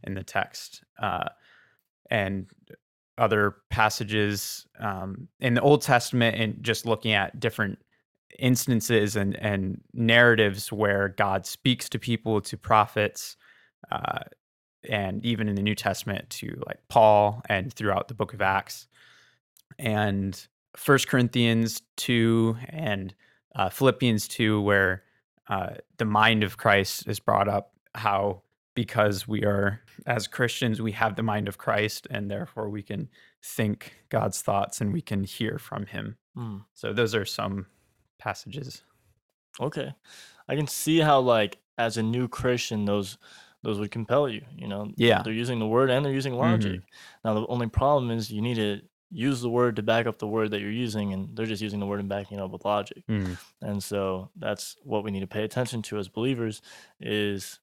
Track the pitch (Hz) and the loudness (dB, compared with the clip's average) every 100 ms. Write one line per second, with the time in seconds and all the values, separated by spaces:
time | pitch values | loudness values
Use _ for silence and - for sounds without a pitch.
0 | - 95 95 98 - - - - _ - | -8 -8 -2 -2 -2 -8 -18 -20 _ -6
1 | 107 90 - - _ _ _ _ _ _ | -4 -2 -6 -8 _ _ _ _ _ _
2 | _ 113 98 98 92 _ _ - _ _ | _ -2 -2 -4 -8 _ _ -20 _ _
3 | _ - 117 107 101 - _ - 107 - | _ 0 2 4 2 0 _ 2 2 2
4 | 104 107 104 101 - - - - 110 95 | -2 0 0 0 -6 -12 -16 -8 -6 -6
5 | 95 95 - _ 127 120 127 147 - 123 | -8 -10 -14 _ 2 4 6 6 6 2
6 | - 127 117 107 110 - 113 110 120 110 | 4 2 2 2 -2 -2 -2 -2 0 0
7 | 110 104 98 - 113 - 101 95 _ _ | 2 0 0 -2 -4 -2 -4 -4 _ _
8 | _ _ _ - 127 127 - 117 - 117 | _ _ _ -2 2 2 2 0 4 2
9 | 104 107 98 - 107 98 95 - _ 120 | 4 0 -2 -2 -2 -2 -4 -6 _ -2
10 | 113 117 120 113 107 98 - 104 104 98 | 4 8 8 8 4 2 -8 0 2 2
11 | 98 92 101 95 - - 131 123 - 113 | 0 0 0 0 -4 -4 0 0 -2 -8
12 | - 117 110 107 - 110 - 110 104 - | -4 -4 0 -2 -2 -12 2 4 4 0
13 | 104 - - - _ _ _ _ - - | -2 -4 -14 -16 _ _ _ _ -8 -6
14 | - - - - _ _ _ _ - 107 | -4 -6 -10 -20 _ _ _ _ -4 -2
15 | 98 101 113 113 107 98 101 104 104 95 | -2 -4 -2 -2 -2 0 0 0 -2 -4
16 | - 101 - - - - - - _ - | -6 -8 -8 -12 -10 -10 -10 -12 _ 6
17 | 110 104 104 110 - 101 101 - 107 95 | 8 8 4 0 -2 -2 -2 -4 -2 -2
18 | - 120 107 101 98 95 - - - _ | -4 -6 -6 0 0 0 -2 -16 -18 _
19 | - - _ _ _ _ _ - 123 107 | -20 -20 _ _ _ _ _ -6 -2 2
20 | 104 98 98 98 - _ _ - - 139 | 2 0 -2 -6 -16 _ _ -8 4 4
21 | - 131 120 127 117 113 113 - _ - | 6 2 2 4 4 4 0 -4 _ -10
22 | - 120 113 113 113 113 123 160 160 101 | 0 2 4 4 2 0 -8 -6 -4 -4
23 | 95 - _ _ _ - 95 - 135 - | -6 -12 _ _ _ -2 -2 4 2 4
24 | 123 110 - - 110 107 101 101 95 92 | 2 2 0 0 2 4 4 4 4 0
25 | _ _ _ _ - 98 92 - - - | _ _ _ _ -6 -4 -4 -10 -18 -4
26 | 110 104 110 110 101 - 113 101 95 - | 0 6 6 6 2 0 4 4 2 -4
27 | - 104 - 104 101 101 - _ _ - | -6 -4 0 2 2 0 -4 _ _ -4
28 | 110 98 101 92 _ _ _ - 107 117 | 0 0 0 -4 _ _ _ -4 -2 4
29 | 107 95 - 107 104 101 101 104 _ - | 4 2 -2 0 2 2 0 -2 _ -14
30 | - 117 - - 120 - 123 107 110 101 | -4 -4 -4 -2 -2 0 -2 0 -4 0
31 | 113 98 113 104 104 - - 107 107 - | 0 0 -2 0 -2 -6 -2 0 0 -4
32 | - 113 101 101 170 - 107 104 - 101 | -8 -6 -4 -6 -6 -8 -6 -8 -8 -8
33 | - _ _ _ - - 107 104 - - | -8 _ _ _ -12 -2 -2 -2 -8 -20
34 | _ 110 107 - - 101 - - 104 165 | _ -2 -2 -4 -2 -2 -2 -4 -2 -4
35 | - 101 98 - 110 - - - 101 104 | -4 -4 -4 -4 -6 -6 -10 -12 -10 -10
36 | 107 113 _ - 117 98 104 _ 110 104 | -10 -12 _ -12 -10 -12 -16 _ -6 -2
37 | 113 110 95 - 101 98 92 _ _ _ | 0 0 -4 -6 -6 -6 -10 _ _ _
38 | _ _ - 98 - 139 131 - _ _ | _ _ -10 -8 -10 -12 -12 -16 _ _
39 | _ _ _ _ _ - - 156 135 139 | _ _ _ _ _ -8 -6 -6 -8 -10
40 | _ - - _ - 139 143 - - 160 | _ -20 -20 _ -6 -4 -2 -4 2 4
41 | 151 139 127 117 104 - _ - 117 110 | 6 6 6 4 2 -4 _ -4 -2 0
42 | 110 120 127 - 127 123 - 110 101 104 | -2 0 -2 -2 0 0 -2 -2 0 0
43 | 95 - - - - _ 104 104 104 117 | -2 -10 -20 -20 -20 _ -6 -4 -4 -6
44 | 107 123 143 107 - - - 101 104 - | 0 0 0 -4 -12 -14 -10 -8 -8 2
45 | 117 101 104 110 120 120 107 117 131 127 | 6 6 2 -4 -2 -2 2 2 4 2
46 | 143 135 135 123 131 113 104 92 - - | 0 -2 -2 0 2 2 0 -4 -12 -20
47 | - - 113 107 110 123 117 - 135 147 | -20 -6 -2 -2 -2 -2 -2 2 4 4
48 | 120 113 107 107 117 117 104 101 - _ | 2 -4 -4 -4 -2 0 -2 -2 -10 _
49 | _ 170 127 131 120 120 123 107 107 113 | _ -4 -2 0 0 2 2 2 2 2
50 | 113 107 107 110 107 104 101 110 123 107 | 2 -4 -4 -2 -2 -2 -4 -4 -4 -4
51 | 101 95 95 113 110 104 107 101 98 101 | -4 -6 -8 -8 -6 -4 -6 -6 -4 -4
52 | 101 101 98 101 95 92 101 104 95 - | -4 -6 -8 -10 -8 -6 -2 -2 -2 -12
53 | - 107 92 87 - _ - 101 - 101 | -4 -2 -2 -6 -14 _ -8 -8 -4 -4
54 | 95 92 95 - 113 104 - - 143 107 | -2 -4 -8 -10 -8 -6 -10 -16 -6 -4
55 | 104 98 95 107 107 - 123 120 104 107 | -4 -6 -6 -6 -4 -4 -4 -6 -6 -8
56 | 95 - 123 123 113 107 - - - _ | -8 -4 -4 -2 -4 -8 -16 -20 -20 _
57 | - 107 104 98 - - | -6 -2 -2 -4 -10 -18